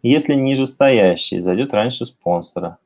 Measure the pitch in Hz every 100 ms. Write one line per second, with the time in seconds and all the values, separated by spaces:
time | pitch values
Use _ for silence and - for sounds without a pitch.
0 | 120 147 147 143 135 135 135 - 139 123
1 | 95 85 - 90 90 92 139 104 113 127
2 | 120 _ - 87 82 - 85 87